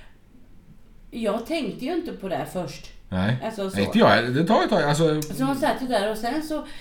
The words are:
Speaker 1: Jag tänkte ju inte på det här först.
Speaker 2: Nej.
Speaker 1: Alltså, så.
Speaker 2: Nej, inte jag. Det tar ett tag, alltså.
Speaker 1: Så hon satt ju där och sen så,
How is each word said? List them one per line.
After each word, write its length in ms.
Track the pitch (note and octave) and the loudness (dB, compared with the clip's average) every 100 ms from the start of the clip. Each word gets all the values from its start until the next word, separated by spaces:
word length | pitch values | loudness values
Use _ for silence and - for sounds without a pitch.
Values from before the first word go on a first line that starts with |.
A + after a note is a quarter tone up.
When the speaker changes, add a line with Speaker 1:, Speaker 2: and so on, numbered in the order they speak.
| - - - - - - - - - - - | -20 -20 -20 -20 -20 -20 -20 -20 -20 -20 -14
Speaker 1:
Jag 360 | B3+ A3 A3+ - | -4 -2 -2 -2
tänkte 380 | E4 G#3+ E3 | -4 -4 -6
ju 100 | C4 | -4
inte 180 | F4 C#4+ | -4 -4
på 160 | F#3 F#3+ | -8 -6
det 80 | C#3+ | -4
här 80 | |
först. 460 | D3+ F#3 D3+ - - - - | -4 -6 -8 -10 -16 -18 -6
Speaker 2:
Nej. 280 | F#2 G2+ B2+ | -2 0 0
Speaker 1:
Alltså, 260 | A3 G#3+ F#3+ | -4 -6 -4
så. 60 | G3 | -2
Speaker 2:
Nej, 80 | G3 | 2
inte 120 | A3+ | 6
jag. 360 | C#3 A2 A#2+ | 6 6 4
Det 100 | C3 | 0
tar 180 | F3 C4+ | 4 4
ett 60 | F4+ | 4
tag, 120 | F#3+ | 2
alltså. 400 | D3 D3 D#3 D3+ | 2 4 2 2
Speaker 1:
Så 220 | D3+ A3 | -2 -2
hon 120 | C4+ C#4 | -2 2
satt 260 | C#4+ - | 0 0
ju 40 | B3+ | 0
där 240 | A3 G#3 | 0 0
och 60 | G#3 | -2
sen 240 | A#3 D#4 | -2 -4
så, 240 | D#4 D4+ - - | -4 -6 -6 -14